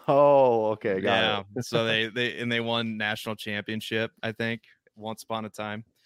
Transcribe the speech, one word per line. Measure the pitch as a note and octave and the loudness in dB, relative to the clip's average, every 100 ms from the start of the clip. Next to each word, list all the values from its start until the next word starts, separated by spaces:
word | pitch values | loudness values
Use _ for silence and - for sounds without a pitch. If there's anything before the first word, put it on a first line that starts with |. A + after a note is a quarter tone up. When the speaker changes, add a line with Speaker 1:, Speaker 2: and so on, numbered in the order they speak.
| - | 0
Speaker 1:
Oh, | C#3 C#3+ C#3 C3 A#2 A2 | 6 8 8 6 4 2
okay. | G#2+ A2 F#2+ | -2 -2 0
Got | G2 A2 | 2 2
Speaker 2:
Yeah. | A2 G#2 G2 G2+ | 2 0 -4 -10
Speaker 1:
it. | A#2 | -4
<laughs> | |
Speaker 2:
So | A#2 A2+ | -2 0
they, | A2 A2+ | 0 0
they, | A2 A#2+ D#2+ | -2 -2 -2
and | A#2+ | -2
they | A#2 | -2
won | A#2 A#2 A2+ A2 | 0 -2 -2 -4
national | G#2+ A2 - G#2+ | -4 -4 -6 -8
championship, | - G#2 G2+ A2 - A2+ A2+ _ | -6 -6 -6 -8 -4 -2 -4 _
I | A2+ | -8
think, | G#2+ A2+ A2+ _ _ _ - | -4 -4 -6 _ _ _ -16
once | G#2+ A2 | -12 -12
upon | - A2+ A2 | -8 -8 -8
a | |
time. | - G#2+ G#2+ A#2 _ | -8 -8 -8 -12 _